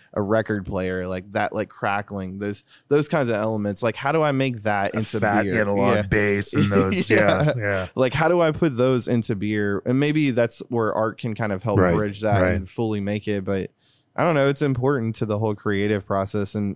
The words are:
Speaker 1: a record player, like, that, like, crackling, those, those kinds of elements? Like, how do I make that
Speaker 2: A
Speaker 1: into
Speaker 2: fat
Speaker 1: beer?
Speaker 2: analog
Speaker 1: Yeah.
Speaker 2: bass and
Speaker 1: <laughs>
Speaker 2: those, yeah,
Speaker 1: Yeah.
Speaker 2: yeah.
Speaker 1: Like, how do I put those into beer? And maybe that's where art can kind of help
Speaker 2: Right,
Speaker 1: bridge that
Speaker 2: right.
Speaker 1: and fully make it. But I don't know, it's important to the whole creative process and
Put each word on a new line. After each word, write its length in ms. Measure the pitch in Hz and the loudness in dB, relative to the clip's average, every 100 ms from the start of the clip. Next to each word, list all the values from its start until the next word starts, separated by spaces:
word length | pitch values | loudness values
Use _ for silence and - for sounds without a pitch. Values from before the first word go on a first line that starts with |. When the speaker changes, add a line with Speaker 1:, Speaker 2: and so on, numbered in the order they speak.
| _ | _
Speaker 1:
a 80 | - | -4
record 440 | 101 110 107 107 90 | 0 0 0 -4 -4
player, 420 | 98 92 92 90 | -4 -4 -4 -6
like, 240 | 92 98 | -8 -6
that, 220 | 104 104 | -4 -2
like, 160 | 107 101 | -4 -6
crackling, 680 | - 110 101 101 101 92 95 | -4 -2 -2 -4 -8 -8 -6
those, 240 | 104 101 - - - | -6 -8 -12 -16 0
those 180 | 147 147 | 0 2
kinds 220 | 170 123 | 0 0
of 60 | 107 | 0
elements? 460 | 110 110 101 98 | 0 0 -2 -2
Like, 120 | 117 110 | -2 -2
how 160 | 139 | -2
do 100 | 160 | 0
I 80 | 151 | 2
make 300 | 135 135 117 | 2 0 -2
that 300 | 107 104 101 | -2 0 0
Speaker 2:
A 40 | 107 | -2
Speaker 1:
into 200 | 107 110 | -4 -2
Speaker 2:
fat 220 | 104 101 | 0 2
Speaker 1:
beer? 180 | 101 110 | 2 2
Speaker 2:
analog 340 | 104 101 98 101 | 2 2 2 2
Speaker 1:
Yeah. 60 | |
Speaker 2:
bass 520 | 101 107 104 101 101 | 2 2 2 2 0
and 180 | - 101 | 0 2
Speaker 1:
<laughs> 0 | |
Speaker 2:
those, 380 | 98 95 180 - | 4 2 2 2
yeah, 340 | 110 101 - 151 | 4 4 2 2
Speaker 1:
Yeah. 80 | 123 | 0
Speaker 2:
yeah. 300 | 104 98 92 - | -2 -2 -2 0
Speaker 1:
Like, 180 | 127 | 0
how 140 | 143 165 | 2 2
do 140 | 175 | 4
I 100 | 160 | 2
put 240 | 151 170 120 | 2 0 2
those 320 | 127 127 - | 2 2 2
into 280 | 120 110 104 | 0 0 -2
beer? 460 | 104 107 104 101 - | -2 0 0 -2 0
And 140 | 127 | 0
maybe 320 | 147 151 147 | 2 2 2
that's 280 | 117 117 - - | 2 0 -2 -4
where 240 | 117 110 | -2 0
art 240 | - 110 - | 0 -2 -2
can 160 | 120 | -6
kind 180 | 107 110 | -4 -2
of 100 | 95 | -2
help 160 | 113 101 | 0 4
Speaker 2:
Right, 160 | 90 85 | 4 4
Speaker 1:
bridge 260 | 104 101 | 0 -2
that 200 | 107 101 | 0 2
Speaker 2:
right. 140 | 92 90 | 2 0
Speaker 1:
and 120 | 95 | -4
fully 300 | - 113 107 | -4 -2 -2
make 280 | 101 104 104 | -2 -4 -2
it. 180 | 101 95 | -4 -2
But 260 | 98 90 _ _ _ _ - | -4 -4 _ _ _ _ -2
I 80 | |
don't 100 | 160 | 0
know, 140 | 151 139 | 2 2
it's 140 | 143 | 2
important 500 | 147 127 127 143 113 107 | 0 0 0 0 -2 -4
to 80 | 110 | -2
the 100 | 104 | 0
whole 160 | 110 104 | -2 -2
creative 520 | 107 98 104 107 - | -2 0 0 0 -2
process 480 | 98 98 107 98 110 | -2 -2 -2 -4 -2
and 200 | 101 | -4